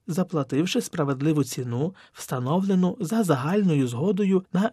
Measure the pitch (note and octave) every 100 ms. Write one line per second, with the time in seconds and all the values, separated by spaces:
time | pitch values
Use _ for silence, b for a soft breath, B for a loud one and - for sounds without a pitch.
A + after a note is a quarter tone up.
0 | - E3 F#3 D#3+ C3+ C3+ F#3 B3 - E3
1 | C#3 C3 D3+ D3+ B2+ - B2 A#2+ D#3+ B
2 | B - - B2+ B2+ F3 G3 F#3 F3+ -
3 | E3+ A3+ F3+ C3+ C#3+ G#3 F#3+ D3 B2+ A#2+
4 | F3+ G3 G3 F#3+ - F3+ A3